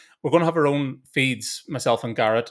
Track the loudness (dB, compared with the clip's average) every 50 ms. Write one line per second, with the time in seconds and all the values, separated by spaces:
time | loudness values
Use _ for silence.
0 | -20 _ _ _ -2 2 2 4 4 2 2 2 2 2 2 0 -2 -4 -6 -10
1 | _ -6 -2 0 0 0 0 -2 -6 -8 -10 -10 -10 -8 -8 -2 0 0 0 0
2 | -2 -6 -2 0 0 2 2 0 -2 -4